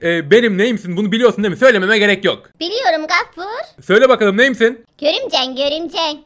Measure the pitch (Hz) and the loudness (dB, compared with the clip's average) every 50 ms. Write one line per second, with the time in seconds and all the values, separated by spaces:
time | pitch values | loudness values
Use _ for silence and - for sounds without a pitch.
0 | 160 170 170 165 156 139 190 233 233 226 196 180 208 254 233 - - 180 175 175 | -4 -2 -2 -2 2 4 4 4 4 2 0 0 0 -2 -2 -4 -6 -6 -6 -4
1 | 214 202 208 226 254 226 - - 208 202 165 - 247 262 233 196 185 196 220 214 | -2 -2 0 2 2 2 2 0 -2 -2 0 2 4 4 4 4 2 2 2 2
2 | 208 208 196 196 196 180 - - - _ _ - 320 349 415 480 539 370 320 311 | 2 2 0 0 0 -2 -4 -4 -8 _ _ -10 -8 -6 -4 -2 -2 -2 -2 -2
3 | 311 311 359 359 480 - - 320 359 403 453 539 698 - _ - - - 185 233 | -2 -2 -4 -4 -4 -6 -10 -14 -12 -12 -10 -12 -14 -16 _ -10 -2 0 2 4
4 | 262 262 247 190 214 202 190 214 254 269 254 - 226 233 254 226 - _ _ - | 4 4 4 2 2 0 2 2 2 2 2 2 0 0 0 -2 -14 _ _ -4
5 | 285 294 339 466 539 466 - 269 254 262 262 247 277 285 294 320 339 320 339 370 | -2 -2 -2 -2 -4 -4 -4 -4 -4 -4 -4 -4 -4 -4 -4 -6 -8 -8 -6 -6
6 | 330 311 302 294 302 | -6 -6 -6 -8 _